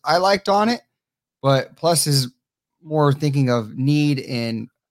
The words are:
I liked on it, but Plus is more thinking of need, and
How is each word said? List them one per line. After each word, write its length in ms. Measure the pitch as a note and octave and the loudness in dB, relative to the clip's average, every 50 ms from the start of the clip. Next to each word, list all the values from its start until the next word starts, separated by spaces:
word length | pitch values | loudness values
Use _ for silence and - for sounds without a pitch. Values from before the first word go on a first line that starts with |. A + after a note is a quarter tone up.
| - | -2
I 120 | D3 D#3+ F3 | 0 0 2
liked 300 | F#3 G3 G3+ G3 - G#3 | 2 2 0 0 0 0
on 220 | G3 G3+ G#3+ A#3 | 0 2 2 0
it, 120 | A#3+ - - _ _ _ _ _ _ _ _ _ _ _ | -2 -4 -8 _ _ _ _ _ _ _ _ _ _ _
but 340 | - C#3 C3+ C3 - - - | 0 2 2 2 0 -4 -8
Plus 320 | - D#3+ E3 E3+ D3+ - D3+ | -4 0 0 0 2 0 0
is 220 | C#3+ C3+ B2+ B2 - _ _ _ _ _ _ _ _ _ | 0 0 -2 -4 -8 _ _ _ _ _ _ _ _ _
more 300 | F#3 D#3 D#3 D#3 D3 C#3+ | -10 -4 0 2 2 2
thinking 380 | C#3 D3 D3+ D3 C3+ C#3+ C3+ B2 | 2 2 0 -2 0 0 0 2
of 280 | B2 A#2+ A2 G#2+ C3+ - | 0 -2 -2 -6 -6 -2
need, 420 | C3 C#3+ D3 D3 D3 D3 C#3+ C3 | 0 0 2 2 2 0 0 -2
and 500 | - - C3 A#2 A#2 A2+ A2+ A2 A2 - _ _ _ _ | -4 -6 -6 -6 -6 -6 -6 -8 -8 -12 _ _ _ _